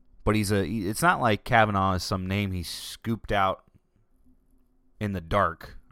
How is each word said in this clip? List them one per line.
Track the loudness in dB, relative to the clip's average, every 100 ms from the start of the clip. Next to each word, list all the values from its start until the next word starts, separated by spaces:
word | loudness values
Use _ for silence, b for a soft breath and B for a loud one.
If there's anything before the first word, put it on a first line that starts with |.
| _ -4 0
But | 0
he's | 2
a, | 0 0
he, | -2 -4
it's | 0
not | 2 2
like | 2 0
Kavanaugh | 2 4 4 4 2
is | 0
some | -2 -4 -2
name | -2 -2
he | -4
scooped | -8 -10 -12 -10 -6 -6 -2
out | 2 2 0 _ _ _ _ _ _ _ _ _ _ _ _ _ -8
in | -6
the | -6
dark | -2 2 2 0 -12 -18 -12